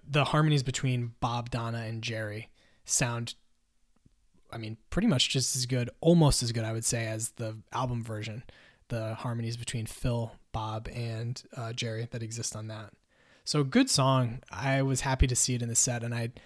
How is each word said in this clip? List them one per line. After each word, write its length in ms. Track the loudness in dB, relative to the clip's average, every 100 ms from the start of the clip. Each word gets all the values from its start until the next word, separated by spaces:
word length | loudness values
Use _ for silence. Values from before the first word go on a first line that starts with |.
| -2
the 160 | 2
harmonies 400 | 4 4 4 4
between 500 | 2 -2 0 0 -2 -4
Bob, 300 | -4 -2 -4
Donna, 300 | -4 -4 -4
and 220 | -6 -6
Jerry 480 | -6 -6 -6 -8 -12 _ _ _ -2
sound, 500 | 0 0 0 -6 -10 _ _ _ _ _ _ _ _ _ _ _
I 60 | -10
mean, 200 | -10 -10 _
pretty 180 | 0 4
much 220 | 4 4
just 260 | 2 0 0
as 100 | 0
good, 240 | 0 -2 0
almost 440 | 6 8 8 6
as 80 | 2
good, 120 | -2
I 100 | -2
would 120 | -2 0
say, 220 | 0 -2
as 240 | -4 -6
the 260 | -6 -8 -8 -8
album 320 | -4 -2 -2
version, 400 | -4 -6 -6 -10 -12 -18 -20 _ -8
the 260 | -6 -4 -6
harmonies 420 | -4 -4 -4 -6
between 300 | -6 -6 -6
Phil, 440 | -2 -2 0 -4 -10 _
Bob, 360 | -6 -6 -6 -8
and, 480 | -6 -6 -6 -6 -8 -10 -10
uh, 160 | -8
Jerry 340 | -4 -4 -4 -6
that 100 | -6
exist 340 | -8 -6 -8 -8
on 120 | -10
that. 260 | -12 -14 -20 _ _ _ _ -2
So 180 | 0
good 260 | 4 4 4
song. 520 | 4 6 6 4 -2 -10
I 320 | -6 0 2
was 180 | 2 0
happy 240 | 2 4 4
to 100 | 4
see 200 | 2 0
it 80 |
in 60 | 0
the 60 | 2
set, 280 | 2 0
and 100 | -4
I 180 | -4 -4 -6